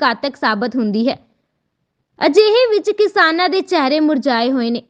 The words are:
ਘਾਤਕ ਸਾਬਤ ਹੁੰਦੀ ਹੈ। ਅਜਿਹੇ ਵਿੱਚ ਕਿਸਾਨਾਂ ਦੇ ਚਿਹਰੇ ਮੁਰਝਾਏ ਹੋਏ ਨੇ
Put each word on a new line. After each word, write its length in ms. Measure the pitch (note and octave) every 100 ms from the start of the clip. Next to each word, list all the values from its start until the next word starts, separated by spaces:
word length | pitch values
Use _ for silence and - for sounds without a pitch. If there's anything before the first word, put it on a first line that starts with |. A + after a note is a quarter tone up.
ਘਾਤਕ 320 | C#4+ A#3 C#4 C4+
ਸਾਬਤ 400 | B3+ G#3 A#3+ B3+
ਹੁੰਦੀ 320 | G#3+ G#3 A#3
ਹੈ। 80 | - _ _ _ _ _ _ _ _ _ -
ਅਜਿਹੇ 440 | - D#4+ G#4+ A4+ B4
ਵਿੱਚ 200 | G#4 G#4
ਕਿਸਾਨਾਂ 560 | G#4 G#4 - E4 E4 F4+
ਦੇ 120 | F#4
ਚਿਹਰੇ 380 | - F4 C4+ D4+
ਮੁਰਝਾਏ 520 | D4+ D4+ C#4 A#3 A#3+
ਹੋਏ 180 | C4 A#3
ਨੇ 120 | A#3 -